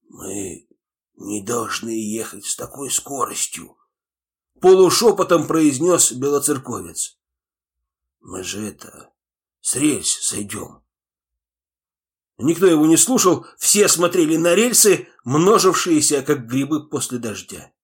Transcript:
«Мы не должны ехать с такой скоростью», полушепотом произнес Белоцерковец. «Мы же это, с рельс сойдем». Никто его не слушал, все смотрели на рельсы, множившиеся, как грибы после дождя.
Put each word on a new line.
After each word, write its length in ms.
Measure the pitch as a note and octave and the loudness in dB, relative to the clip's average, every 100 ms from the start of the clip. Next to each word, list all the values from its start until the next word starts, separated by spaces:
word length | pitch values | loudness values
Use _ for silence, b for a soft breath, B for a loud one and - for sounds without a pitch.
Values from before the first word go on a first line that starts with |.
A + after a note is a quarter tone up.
| _ | _
«Мы 600 | - F#2+ G2+ F#2+ D#2 _ _ _ _ _ _ | -18 -12 -10 -10 -12 _ _ _ _ _ _
не 280 | G2 G#2 | -10 -8
должны 460 | G2 A#2+ G#2+ - A2+ | -4 -6 -4 -8 -6
ехать 560 | A2 G#2+ A2 G#2+ G2+ - | -6 -6 -6 -8 -12 -10
с 100 | - | -10
такой 340 | C#3 - C#3 | -10 -12 -6
скоростью», 880 | - - C#3 A2+ G2+ - - - _ _ _ _ _ _ _ _ _ | -6 -6 -8 -6 -6 -8 -10 -16 _ _ _ _ _ _ _ _ _
полушепотом 880 | F#3 F#3 F3+ - A3+ F3+ F3+ E3+ D3+ | 4 6 6 6 2 2 2 0 0
произнес 640 | D#3+ D3+ B2+ E3+ E3+ - | 2 2 2 0 2 0
Белоцерковец. 1080 | B2 C#3 C#3+ C#3 C#3 C3 G#2+ F2 - - _ _ _ _ _ _ _ _ _ _ _ | 0 -2 -2 -2 -4 -6 -12 -12 -12 -12 _ _ _ _ _ _ _ _ _ _ _
«Мы 240 | F2 F#2 | -18 -14
же 220 | F#2 G2 G#2+ | -10 -10 -10
это, 460 | - - D#2+ - _ _ _ _ _ | -12 -20 -20 -20 _ _ _ _ _
с 140 | - B2+ | -8 -2
рельс 440 | D3+ A#2 E2+ - | 0 0 -4 -4
сойдем». 640 | - - G#2 - - - _ _ _ _ _ _ _ _ _ _ _ _ _ _ _ _ | -6 -8 -10 -12 -14 -18 _ _ _ _ _ _ _ _ _ _ _ _ _ _ _ _
Никто 300 | C3 E3 F#3 | -2 2 4
его 180 | D#3+ D#3 | 4 4
не 120 | D#3+ | 4
слушал, 480 | - B3+ F3+ E3 B B | 4 2 2 2 B B
все 320 | - G#3 F#3+ | -2 2 2
смотрели 480 | D#3+ F3 F3+ D#3 D#3+ | 2 0 2 2 2
на 180 | E3+ F3+ | 2 2
рельсы, 540 | A#3+ A3+ G#3+ F3 B B A#2 | 2 4 4 2 B B -2
множившиеся, 960 | C#3+ F3+ A3 F#3+ D#3+ F3+ D#3 - C#3+ | 2 4 4 4 2 0 2 2 -2
как 260 | C3 C#3+ A2+ | 0 -4 -2
грибы 400 | C3 C#3 D3+ - | -4 -2 -4 -4
после 300 | C#3+ - B2 | -8 -6 -8
дождя. 560 | A2+ F#2 F2 F2+ - _ | -8 -10 -14 -18 -20 _